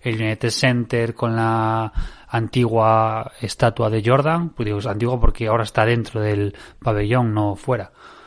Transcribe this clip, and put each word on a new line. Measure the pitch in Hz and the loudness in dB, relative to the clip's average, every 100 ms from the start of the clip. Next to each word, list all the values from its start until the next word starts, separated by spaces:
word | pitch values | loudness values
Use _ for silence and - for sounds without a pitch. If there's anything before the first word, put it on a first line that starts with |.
el | 127 110 | -4 -2
United | 110 110 117 | -2 -2 -2
Center | - 131 120 117 120 117 113 | 2 2 2 0 0 -2 -2
con | 120 113 | -2 0
la | 113 113 110 113 110 - - - - | 0 0 0 -2 -2 -4 -6 -8 -6
antigua | 117 113 127 120 113 110 113 110 110 113 - | -4 -2 0 2 4 4 4 2 -2 -8 -8
estatua | 107 - 120 113 110 | -10 0 0 2 0
de | 110 107 | 0 2
Jordan, | 135 143 165 170 | 2 2 0 -2
pues | - 107 | -6 -4
digo, | 104 | -4
es | 110 | -4
antigua | 104 120 127 | -2 -2 2
porque | - - 113 | 2 2 0
ahora | 117 | 0
está | 107 - 110 | 0 2 2
dentro | 120 107 113 | 2 -2 -4
del | 107 104 101 - - - | -2 0 -2 -6 -16 -8
pabellón, | - 104 104 123 117 | -4 -2 0 0 0
no | 107 104 95 | 0 -2 -2
fuera. | - 120 90 - - - | -4 -4 -6 -18 -20 -20